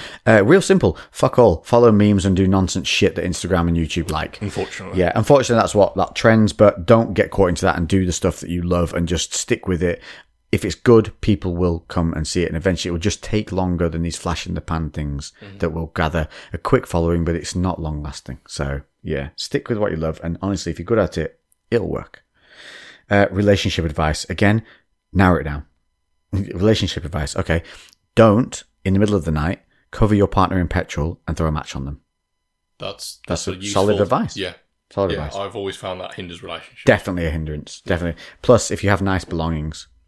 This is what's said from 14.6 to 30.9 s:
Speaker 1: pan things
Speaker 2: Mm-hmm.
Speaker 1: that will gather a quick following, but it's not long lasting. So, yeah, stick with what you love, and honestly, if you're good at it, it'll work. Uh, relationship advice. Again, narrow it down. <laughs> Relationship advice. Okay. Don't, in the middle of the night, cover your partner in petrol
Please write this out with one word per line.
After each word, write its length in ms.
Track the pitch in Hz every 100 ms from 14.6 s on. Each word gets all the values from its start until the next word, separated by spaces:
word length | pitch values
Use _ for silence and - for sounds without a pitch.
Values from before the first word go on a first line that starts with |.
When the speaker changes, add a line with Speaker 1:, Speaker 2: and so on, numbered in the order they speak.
Speaker 1:
pan 280 | - 80 76
things 420 | 80 73 69 - _
Speaker 2:
Mm-hmm. 160 | 104 98
Speaker 1:
that 100 | 87
will 160 | 80 80 -
gather 320 | 80 82 76 - -
a 40 | -
quick 300 | - 131 -
following, 360 | 87 82 87
but 120 | 85 85
it's 200 | - 90
not 240 | 90 87
long 200 | 80 76
lasting. 380 | 73 - - 62 _
So, 340 | - 69 69 - _
yeah, 260 | 95 71 69 -
stick 340 | - 143 -
with 80 | 110
what 140 | 104
you 60 | 80
love, 220 | 80 78
and 140 | 85 85
honestly, 300 | 95 95 -
if 80 | 80
you're 60 | 85
good 120 | 113
at 180 | 90 -
it, 220 | 76 _ _ _ -
it'll 180 | 117 87
work. 340 | 76 - - _ _ _ - - - - - -
Uh, 180 | 101 101
relationship 540 | 95 101 101 101 - 80
advice. 420 | 76 78 78 -
Again, 340 | 87 101 110 - _ _ _ _
narrow 260 | - 95 82
it 40 |
down. 220 | 73 73 - _ _ _
<laughs> 300 | _ _ -
Relationship 760 | 101 98 - 104 107 95 - 76
advice. 300 | 78 78 -
Okay. 280 | - 82 - - - _ _ -
Don't, 480 | 113 104 - - - _ 95
in 80 |
the 60 | 95
middle 160 | 104 104
of 100 | 80
the 60 |
night, 300 | 76 80 - _ _ _
cover 220 | - 110
your 140 | 104 98
partner 320 | - 90 95
in 80 | 85
petrol 520 | 90 82